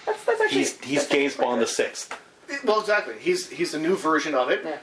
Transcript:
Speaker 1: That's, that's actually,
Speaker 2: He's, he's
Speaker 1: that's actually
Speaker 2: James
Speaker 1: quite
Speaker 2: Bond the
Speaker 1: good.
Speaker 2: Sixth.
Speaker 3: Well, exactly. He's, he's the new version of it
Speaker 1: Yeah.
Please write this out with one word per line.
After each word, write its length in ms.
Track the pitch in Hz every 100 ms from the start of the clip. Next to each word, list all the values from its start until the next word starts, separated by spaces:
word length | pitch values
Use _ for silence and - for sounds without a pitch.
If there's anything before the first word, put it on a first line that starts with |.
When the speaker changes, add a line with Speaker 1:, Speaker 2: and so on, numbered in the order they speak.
| -
Speaker 1:
That's, 180 | 427
that's 160 | - 440
actually, 160 | 427 -
Speaker 2:
He's, 200 | 139 -
he's 140 | 123 143
Speaker 1:
that's 60 | 139
actually 140 | 143
Speaker 2:
James 140 | 139 -
Speaker 1:
quite 100 | 123
Speaker 2:
Bond 160 | 120
the 40 | 113
Speaker 1:
good. 60 |
Speaker 2:
Sixth. 460 | - - - - - - - - 285
Speaker 3:
Well, 160 | 214 214
exactly. 360 | 202 208 185 -
He's, 300 | 165 175 -
he's 220 | 156 170
the 80 | 151
new 160 | 160 190
version 400 | 156 156 151 131
of 160 | 131
it 100 | 190
Speaker 1:
Yeah. 80 | 160 143